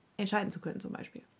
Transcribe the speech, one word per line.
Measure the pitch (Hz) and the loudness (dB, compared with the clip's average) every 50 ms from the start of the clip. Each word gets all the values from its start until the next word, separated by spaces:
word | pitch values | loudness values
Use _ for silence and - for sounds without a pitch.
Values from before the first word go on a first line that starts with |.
| - _ _ | -12 _ _
entscheiden | - 202 196 208 208 202 - | 0 2 4 4 4 4 2
zu | - 165 | 0 -2
können, | - - - - | -4 -4 -4 -4
zum | - - | -4 -4
Beispiel. | - - - - - - - - _ | -6 -6 -6 -8 -12 -14 -16 -18 _